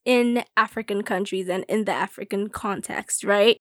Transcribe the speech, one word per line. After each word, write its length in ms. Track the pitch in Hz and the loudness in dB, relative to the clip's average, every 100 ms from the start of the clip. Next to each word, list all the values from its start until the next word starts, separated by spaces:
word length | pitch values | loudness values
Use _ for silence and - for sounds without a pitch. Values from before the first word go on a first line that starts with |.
| - | 2
in 380 | 247 240 240 - - | 4 4 2 0 0
African 460 | 220 - 220 202 | 0 -2 -4 -4
countries 460 | 208 190 196 190 180 | -2 -2 -2 -4 -4
and 160 | 185 - | -6 -2
in 160 | 214 | -2
the 80 | 202 | 0
African 560 | 131 190 - 202 196 208 | -2 -4 -6 -8 -6 -6
context, 760 | - 208 196 - - - - | -6 -6 -6 -6 -8 -6 -4
right? 360 | 208 202 214 - | 0 4 6 4